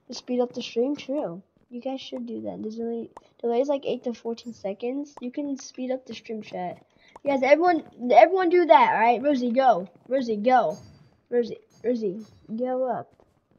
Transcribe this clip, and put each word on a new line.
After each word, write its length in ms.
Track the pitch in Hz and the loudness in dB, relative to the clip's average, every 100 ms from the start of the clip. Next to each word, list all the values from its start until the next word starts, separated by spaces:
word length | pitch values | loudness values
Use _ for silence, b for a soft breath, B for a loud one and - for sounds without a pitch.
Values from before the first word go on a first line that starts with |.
| - | -18
To 60 | |
speed 260 | 240 - 247 | -14 -6 -4
up 140 | 247 | -4
the 80 | 247 | -6
stream, 340 | - 233 254 285 | -6 -2 -2 -4
true. 460 | - 285 214 175 - _ _ | -6 -6 -6 -10 -16 _ _
You 120 | 240 | -12
guys 180 | 247 269 | -10 -10
should 260 | - 262 240 | -10 -12 -10
do 160 | 220 | -10
that. 200 | 214 185 | -10 -10
There's 180 | 214 220 | -10 -8
really, 300 | 233 233 220 - b _ | -8 -8 -10 -16 b _
delay 200 | 233 233 | -2 0
is, 60 | 277 | 0
like, 180 | 285 - | -2 -4
eight 180 | 247 254 | -6 -6
to 80 | |
fourteen 400 | 226 233 233 240 | -8 -8 -10 -12
seconds. 600 | 220 196 208 240 269 285 - | -12 -10 -8 -6 -8 -10 -12
You 120 | 247 | -12
can 260 | 277 285 269 | -8 -8 -8
speed 340 | - - 254 | -12 -10 -8
up 140 | 254 254 | -8 -10
the 80 | |
stream, 280 | 220 - 220 | -16 -12 -12
chat. 420 | - 185 180 - _ b b b | -12 -10 -10 -12 _ b b b
Yes, 180 | 277 277 | -2 0
everyone, 400 | 254 294 359 330 - - 240 | 4 4 4 2 -2 -8 4
everyone 380 | 240 330 381 359 | 8 8 6 2
do 160 | 359 320 | 4 6
that, 280 | 302 226 | 6 6
all 60 | 156 | 4
right? 220 | 226 240 | 4 2
Rosie, 300 | 277 269 247 | 2 0 0
go. 380 | 233 262 185 196 _ - | 2 4 4 0 _ -4
Rosie, 300 | 262 240 214 | -4 -2 -2
go. 400 | 214 254 170 151 - - _ _ _ | 4 4 4 -2 -12 -20 _ _ _
Rosie, 280 | 240 226 - _ _ | -2 -2 -6 _ _
Rosie, 420 | 220 247 214 202 214 - - 220 | -4 -2 -2 -6 -10 -20 -12 -6
go 320 | 254 254 262 | -4 -2 -2
up. 220 | 196 - _ _ _ _ | -4 -8 _ _ _ _